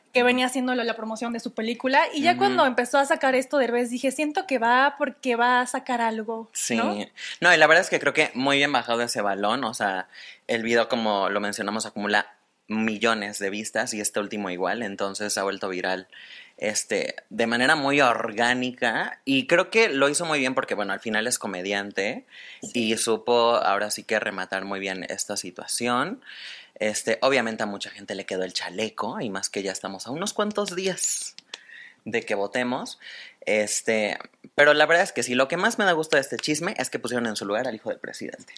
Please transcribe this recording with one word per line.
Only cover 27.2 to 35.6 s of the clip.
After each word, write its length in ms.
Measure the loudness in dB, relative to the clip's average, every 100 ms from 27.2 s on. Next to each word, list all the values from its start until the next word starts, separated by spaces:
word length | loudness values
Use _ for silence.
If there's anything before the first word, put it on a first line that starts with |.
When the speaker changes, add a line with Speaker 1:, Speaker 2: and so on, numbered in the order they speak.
Speaker 2:
obviamente 400 | 2 2 0 -4
a 40 | -6
mucha 240 | -6 -10
gente 240 | -12 -10
le 100 | -10 -6
quedó 180 | -4
el 80 | -4
chaleco 680 | -6 -6 -6 -6 -6 -6 -6
y 100 | -6
más 180 | -6 -6
que 120 | -4
ya 100 | -4
estamos 340 | -6 -8 -10 -8
a 40 |
unos 220 | -6 -4
cuantos 420 | -2 -2 -2 -2
días 600 | -2 -4 -2 -4 -4 -8 -14 -18 -18 -18 -20 -20 _
de 180 | -4 -4
que 120 | -2
votemos, 640 | -2 -2 -2 -2 -4 -6 -14 -18 -18 -18 -8 0
este, 720 | 0 2 -2 0 0 0 -4 -10 _ -2
pero 200 | 4 6
la 100 | 8 6
verdad 180 | 4
es 80 | 4
que 100 | -2
sí, 120 | 0
lo 140 | 0 2
que 80 |
más 220 | 2